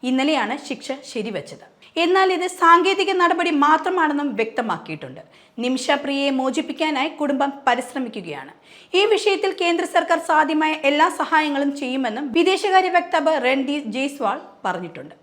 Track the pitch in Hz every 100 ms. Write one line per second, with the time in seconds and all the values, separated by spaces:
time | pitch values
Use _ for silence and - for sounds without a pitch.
0 | 254 262 277 302 214 277 - 262 - 269
1 | - 240 214 196 143 - - _ - -
2 | 339 381 381 370 359 359 339 339 339 392
3 | 381 381 339 339 349 311 294 311 330 370
4 | 311 285 285 208 220 - 226 165 - 156
5 | 131 131 - - _ - 240 254 - 285
6 | 285 277 277 262 262 277 - 277 311 294
7 | 294 - 294 277 277 277 - 247 254 277
8 | 247 220 175 139 135 - _ - - 359
9 | 415 427 - 392 403 - 349 339 403 359
10 | 330 330 330 311 302 311 311 311 277 294
11 | 320 320 294 320 302 277 285 285 254 262
12 | 254 214 294 240 339 381 - 370 370 349
13 | 349 330 311 311 247 269 269 294 285 220
14 | 277 277 233 262 - - 208 175 175 151
15 | 139 -